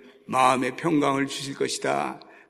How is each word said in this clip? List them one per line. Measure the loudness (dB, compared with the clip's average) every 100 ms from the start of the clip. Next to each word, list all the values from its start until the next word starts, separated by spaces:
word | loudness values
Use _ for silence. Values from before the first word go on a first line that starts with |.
| -20 -20 -4
마음의 | 2 4 4 0 -2
평강을 | 0 2 2 0 -2
주실 | -4 -8
것이다. | -4 -4 -2 -2 -2 -2 -8 -18 -20